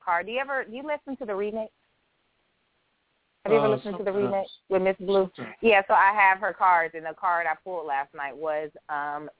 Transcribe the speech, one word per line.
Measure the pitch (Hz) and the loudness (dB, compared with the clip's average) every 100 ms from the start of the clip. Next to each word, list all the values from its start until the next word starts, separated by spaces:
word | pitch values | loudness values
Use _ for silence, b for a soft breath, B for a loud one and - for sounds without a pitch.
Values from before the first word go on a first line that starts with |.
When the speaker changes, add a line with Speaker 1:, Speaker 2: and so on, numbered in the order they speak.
Speaker 1:
card. | - 175 185 | -2 -2 -2
Do | |
you | 240 | -6
ever, | 269 269 233 | -4 -4 -6
do | 233 | -8
you | |
listen | 294 294 - 262 | -6 -6 -8 -10
to | 233 | -6
the | |
remix? | 196 208 220 220 _ _ _ _ _ _ _ _ _ _ _ _ _ _ _ _ _ | -4 -4 -6 -10 _ _ _ _ _ _ _ _ _ _ _ _ _ _ _ _ _
Have | 196 | 2
you | 220 | 4
ever | - | 4
Speaker 2:
Uh, | |
Speaker 1:
listened | 214 214 - | 0 -2 -6
to | |
the | 202 | -2
Speaker 2:
sometimes. | 196 247 196 | 0 0 -2
Speaker 1:
remix | 190 - - | -4 -10 -2
with | 190 | 0
Miss | 190 190 | 2 0
Blue? | 185 196 185 - | 0 2 2 -2
Speaker 2:
Sometimes. | 117 107 | -14 -2
Speaker 1:
Yeah, | 226 202 196 | 4 4 4
so | 214 | 4
I | 196 | 4
have | 208 196 190 | 6 4 4
her | 202 | 0
cards, | 170 190 175 165 | 2 4 4 2
and | 165 | -4
the | 160 156 | -10 -4
card | 190 170 165 | 0 0 0
I | 160 | -4
pulled | - 180 156 | -6 -8 -4
last | 139 139 | -4 -6
night | 160 143 131 | -8 -12 -8
was, | 156 151 156 - - | -6 -4 -6 -12 -10
um, | 147 147 147 151 - | -6 -6 -8 -12 -16